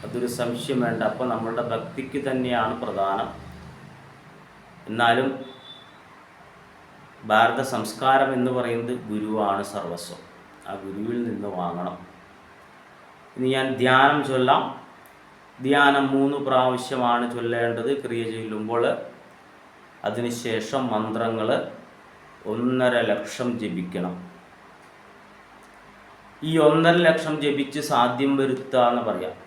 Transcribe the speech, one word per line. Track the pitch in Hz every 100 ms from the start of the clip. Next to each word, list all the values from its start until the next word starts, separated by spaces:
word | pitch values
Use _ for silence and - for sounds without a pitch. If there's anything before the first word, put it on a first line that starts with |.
അതൊരു | - 120 123 -
സംശയം | 120 117 - 127 120
വേണ്ട. | 113 107
അപ്പോൾ | 104 123
നമ്മളുടെ | 113 117 117 117
ഭക്തിക്ക് | 113 - 135 131 139 135
തന്നെയാണ് | 131 123 120 110 123
പ്രധാനം. | 120 101 98 98 117 - - - - - - - - - - - - - - - -
എന്നാലും | 110 117 120 135 - - - - - - - - - - - - - - - - - - - 110
ഭാരത | 107 117 123 131
സംസ്കാരം | 117 - - 131 135 135 127
എന്ന് | 123 127
പറയുന്നത് | 117 117 120 123 110
ഗുരുവാണ് | 107 107 107 101 101 101
സർവസ്വം. | 104 85 85 - 87 - - - - -
ആ | 98
ഗുരുവിൽ | 98 98 110 120 117
നിന്ന് | 98 101 90
വാങ്ങണം. | 87 85 92 87 - - - - - - - - - - - - - -
ഇനി | 127 131
ഞാൻ | 131 123
ധ്യാനം | 127 131 139 147 135
ചൊല്ലാം. | 131 127 151 - - - - - - - - - - 131
ധ്യാനം | 143 143 139 135
മൂന്ന് | 135 139 143 139
പ്രാവശ്യമാണ് | 131 127 127 - 131 123 120 120
ചൊല്ലേണ്ടത് | 120 117 117 117 117 117 139
ക്രിയ | 123 117 113 113
ചൊല്ലുമ്പോൾ. | 110 107 107 117 127 - - - - - - - - - - - 107
അതിനുശേഷം | 107 120 120 120 110 107 139 127
മന്ത്രങ്ങൾ | 107 110 113 113 113 107 135 - - - - - - - - -
ഒന്നര | 113 123 127 123 120 113
ലക്ഷം | 120 - - 123 104
ജപിക്കണം. | 104 90 90 95 90 90 - - - - - - - - - - - - - - - - - - - - - - 156
ഈ | 160 151
ഒന്നര | 151 165 175 170
ലക്ഷം | 156 156 151
ജപിച്ച് | 143 143 135 147 135
സാധ്യം | 127 123 123 139 139
വരുത്തുക | 135 127 - 127 120
എന്ന് | 120 107
പറയാം. | 95 92 -